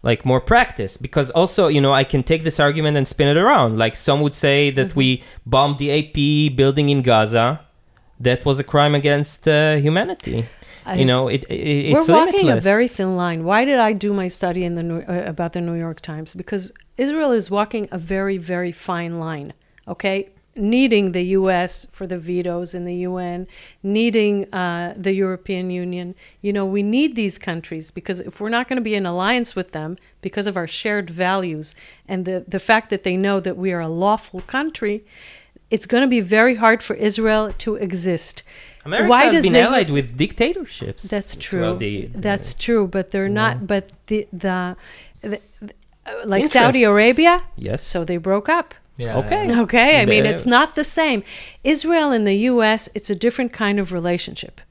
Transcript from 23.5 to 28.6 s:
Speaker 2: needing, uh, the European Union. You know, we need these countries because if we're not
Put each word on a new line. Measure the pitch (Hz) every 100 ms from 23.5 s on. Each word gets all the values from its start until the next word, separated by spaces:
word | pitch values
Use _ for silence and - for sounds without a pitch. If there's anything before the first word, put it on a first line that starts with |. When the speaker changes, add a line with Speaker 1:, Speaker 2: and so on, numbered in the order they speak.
| - - _
Speaker 2:
needing, | 196 208 233 226 208 202 -
uh, | 190 180 170 175 208
the | 190
European | 196 190 185 - 185 185
Union. | 180 180 180 175 190 - _
You | 202
know, | 202 196
we | 202
need | 202 240 302 233
these | 202 -
countries | - 165 - 160 160
because | - - 180
if | - -
we're | 214
not | 233